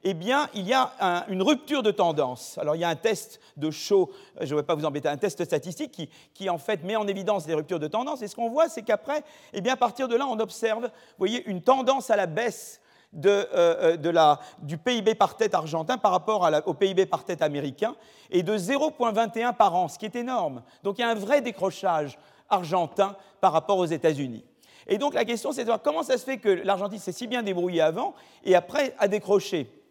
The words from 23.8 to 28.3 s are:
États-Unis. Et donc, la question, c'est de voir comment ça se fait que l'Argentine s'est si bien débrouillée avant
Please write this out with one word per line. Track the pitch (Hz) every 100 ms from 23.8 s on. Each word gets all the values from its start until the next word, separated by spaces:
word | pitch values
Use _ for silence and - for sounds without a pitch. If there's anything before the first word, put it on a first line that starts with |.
| 170
États-Unis. | 160 165 143 131 110 - _ _ - -
Et | 208
donc, | 285 262
la | 233
question, | 233 277
c'est | 269
de | 226
voir | 220
comment | 294 311
ça | 302 254
se |
fait | 262 254
que | 214
l'Argentine | 190 - 190 202 208
s'est | 190
si | - 240
bien | 247
débrouillée | 208 180 180 170
avant | 156 170 359 - -